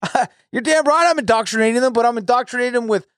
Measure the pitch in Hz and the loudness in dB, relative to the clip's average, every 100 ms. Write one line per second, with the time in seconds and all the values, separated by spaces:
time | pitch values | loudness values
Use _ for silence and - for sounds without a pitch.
0 | 156 269 240 _ _ - 254 311 285 311 | -4 -2 -2 _ _ -6 0 0 2 2
1 | 339 320 226 226 220 220 220 240 262 233 | 2 0 0 0 0 0 0 2 0 2
2 | 240 233 196 247 247 247 247 240 226 208 | 0 0 0 -2 -2 -4 -2 -2 -2 -2
3 | - | -4